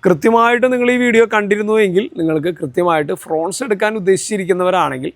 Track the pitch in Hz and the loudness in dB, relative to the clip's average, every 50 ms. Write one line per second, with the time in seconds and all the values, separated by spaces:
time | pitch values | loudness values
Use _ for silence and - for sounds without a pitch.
0 | - 285 277 143 - 226 226 233 233 233 240 240 226 254 254 247 240 247 247 247 | 2 0 0 2 2 2 4 4 4 4 2 2 2 0 0 0 0 2 2 2
1 | 247 247 226 226 226 214 226 214 208 202 202 208 214 208 214 220 220 196 175 185 | 2 2 4 4 2 4 2 -2 0 0 0 -2 0 0 2 2 2 2 2 0
2 | 220 - - 185 170 160 156 156 143 175 175 - 165 143 123 - 175 175 170 156 | -2 -2 -6 -4 -2 -2 0 0 -2 -4 -4 -4 -8 -6 -4 -2 0 0 0 0
3 | 147 143 190 - - - 165 156 160 180 190 - 262 277 214 185 226 214 220 220 | 0 -2 -6 -8 -6 -6 -4 -4 -4 -4 -6 -6 -4 -4 -2 -2 -2 -2 -2 -2
4 | 185 180 190 185 - - 214 196 190 165 190 180 180 180 185 185 165 143 135 131 | 0 0 0 0 0 -4 -6 -6 -2 -2 0 0 0 0 2 2 0 0 -2 -6
5 | 131 - - | -8 -10 -10